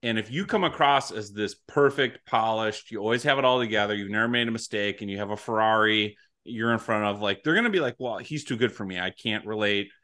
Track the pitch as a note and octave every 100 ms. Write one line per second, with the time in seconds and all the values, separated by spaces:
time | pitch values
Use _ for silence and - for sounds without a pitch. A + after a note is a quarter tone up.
0 | A#2 A2+ G#2+ C3+ G3+ A3 E3+ - C#3+ C#3
1 | C3 A2 G2+ G2+ G#2 - - - C#3+ C3+
2 | C3 B2 - A#2+ A2 A2 A2 G#2+ - A2
3 | G#2 A#2+ D3 C#3 C3 B2+ A#2+ G#2+ G#2 G#2
4 | G2+ G#2+ A#2 A#2+ A#2 A2+ - A2 G2+ G2
5 | G2+ G2 G2+ G#2+ - A2 A2 A2 G#2+ G#2+
6 | G#2 G#2 _ _ - A#2 A2+ A2+ - A2
7 | G#2 G2+ G#2 G2 D3+ F3+ A#3 F#3+ C3+ A#2
8 | B2 G#2 - D3+ - A#2+ A#2+ - G2+ F2+
9 | F#2 - A#2 G#2+ G#2 G#2+ G#2 G2+ G2+ -